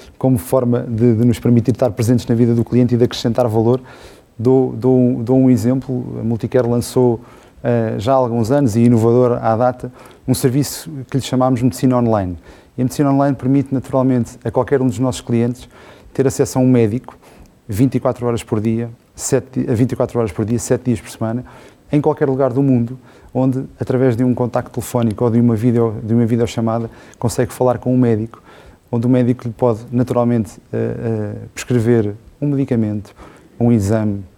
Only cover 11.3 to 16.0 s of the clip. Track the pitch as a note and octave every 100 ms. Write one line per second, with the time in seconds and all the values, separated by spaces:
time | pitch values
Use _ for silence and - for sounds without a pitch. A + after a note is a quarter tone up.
11.3 | B2+ B2+ B2 B2 - C3 B2 A#2 A2 F#2
12.3 | F2 - - _ - B2+ - C#3+ C#3 C#3
13.3 | C3+ B2+ C#3 C3 C3+ - C3+ C3 B2+ A2+
14.3 | - A#2 C3 A#2+ C#3 B2+ G#2+ C3 A#2+ -
15.3 | A#2 A#2+ B2 - - - -